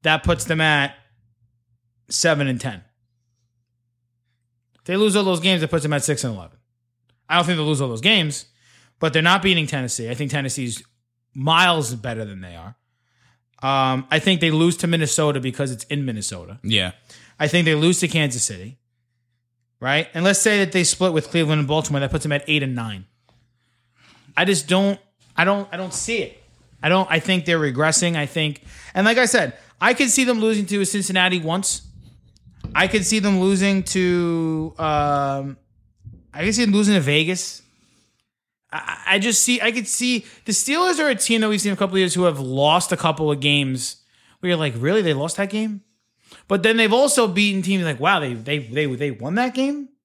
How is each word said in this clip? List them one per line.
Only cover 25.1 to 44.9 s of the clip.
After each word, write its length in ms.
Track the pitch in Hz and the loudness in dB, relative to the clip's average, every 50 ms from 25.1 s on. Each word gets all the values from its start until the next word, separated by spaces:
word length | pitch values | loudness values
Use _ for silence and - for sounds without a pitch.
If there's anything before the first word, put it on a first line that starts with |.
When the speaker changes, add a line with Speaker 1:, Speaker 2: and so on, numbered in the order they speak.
| _ _ _ _ _ | _ _ _ _ _
Speaker 1:
I 80 | - 170 | 0 2
don't, 220 | 185 202 202 196 - | 2 2 0 -2 -8
I 60 | 165 | -10
don't 160 | 175 190 180 - | -10 -10 -8 -8
see 240 | - - - 233 214 | -8 -6 -4 -4 -4
it. 240 | 156 - - _ _ _ _ _ _ _ _ _ - | -4 -6 -10 _ _ _ _ _ _ _ _ _ 0
I 60 | 156 | 2
don't, 200 | 175 190 185 - | 2 2 2 2
I 100 | 160 165 | 0 -2
think 260 | - 190 190 180 151 | 0 0 -2 0 0
they're 140 | 170 170 165 | 0 0 0
regressing. 560 | 151 143 123 127 151 156 160 160 180 175 170 | 0 -2 0 0 0 0 2 0 0 0 -2
I 80 | 156 147 | -2 -4
think, 380 | 127 - 165 156 151 143 - _ - - - - - - | -4 -4 -2 -2 -2 -4 -8 _ -20 -20 -20 -20 -8 -2
and 120 | 185 196 | 0 2
like 120 | 220 233 | 2 4
I 80 | 240 254 | 4 2
said, 320 | - - 233 165 131 - - - _ _ _ | 4 2 2 0 0 -6 -12 -20 _ _ _
I 140 | 180 226 254 | 2 2 2
could 160 | 254 285 247 | 2 2 2
see 160 | 214 262 262 | 2 2 2
them 140 | 247 247 220 | 2 2 2
losing 240 | 220 220 220 208 208 | 2 0 0 0 -2
to 160 | 175 202 202 196 | -2 0 -2 -2
Cincinnati 560 | 190 - 202 190 196 185 185 180 185 185 180 | 0 -2 -4 -4 0 0 2 2 2 2 0
once. 480 | 160 160 165 190 202 - - - - - - - - - - - _ _ _ _ _ - - - - - - | -2 -2 -2 -2 -2 -4 -6 -6 -10 -18 -20 -20 -20 -20 -20 -20 _ _ _ _ _ -6 -6 -6 -14 -4 0
I 120 | 147 180 | 2 2
could 180 | 190 220 214 185 | 2 2 0 0
see 140 | - 214 220 | 0 0 0
them 200 | 196 202 196 185 | 2 2 2 4
losing 440 | 185 190 196 185 196 202 196 190 185 | 4 2 2 2 2 2 0 0 -2
to, 880 | - - 190 185 180 180 175 175 170 165 165 165 160 160 156 156 160 - | -2 -2 0 0 2 2 0 0 0 0 0 -2 -2 -2 -4 -4 -6 -6
um, 800 | - 160 156 151 147 147 147 143 143 143 139 139 139 139 139 135 _ _ _ _ _ _ _ _ _ _ - - - _ _ - | -4 -2 0 0 0 0 0 0 0 0 -2 -4 -4 -6 -8 -12 _ _ _ _ _ _ _ _ _ _ -20 -20 -20 _ _ -10
I 100 | - 165 | -4 -2
could 120 | 208 214 | -2 0
see 100 | 226 240 | 2 2
them 80 | 208 196 | 2 4
losing 220 | 208 214 202 208 | 4 4 4 4
to 60 | 185 | 4
Vegas. 600 | 143 135 147 156 160 165 185 180 - - - - _ _ _ _ _ _ _ _ _ _ _ _ _ _ _ _ _ _ _ _ _ _ | 4 4 2 2 2 0 -2 -4 -6 -10 -12 -16 _ _ _ _ _ _ _ _ _ _ _ _ _ _ _ _ _ _ _ _ _ _
I, 320 | - - - - - - - | -12 -10 -8 -8 -10 -6 -2
I 120 | - 190 208 | 0 0 2
just 240 | 196 233 220 - - | 2 2 2 2 2
see, 180 | - 247 247 | 2 0 0
I 100 | 196 226 | 0 -2
could 160 | 226 247 214 | -2 -4 -6
see, 380 | - - - 247 247 247 226 - - - - _ | -4 -4 -2 0 0 0 -2 -4 -8 -20 -14 _
the 60 | - | -4
Steelers 480 | 208 - - 262 285 330 359 370 349 285 | -2 -2 0 0 0 0 2 0 0 0
are 100 | 311 294 | 0 0
a 60 | 254 | 0
team 260 | 196 - - 233 226 | 0 0 0 0 0
that 80 | 220 214 | 2 0
we've 120 | 214 202 | -2 -2
seen 120 | 202 202 196 | -2 -2 -2
a 20 | |
couple 200 | - 202 190 180 | -2 -2 0 2
of 40 | 190 | 0
years 140 | 190 175 151 | 0 2 2
who 80 | 180 180 | 2 2
have 160 | 175 156 139 | 2 2 0
lost 520 | 135 127 131 135 143 147 160 180 175 - | -6 -4 0 2 4 4 4 4 2 0
a 60 | 180 | -4
couple 340 | 160 - 165 151 156 156 151 | 0 0 -2 0 0 0 -2
of 80 | 147 143 | -2 0
games 580 | 131 147 143 143 143 135 131 127 - - - _ _ _ _ _ _ _ _ _ | 2 2 2 2 0 -2 -4 -6 -6 -10 -12 _ _ _ _ _ _ _ _ _
where 100 | - 180 | -2 -2
you're 80 | 175 | 0
like, 160 | 160 156 143 113 | 0 0 -2 -4
"Really? 240 | 113 123 151 | -2 0 2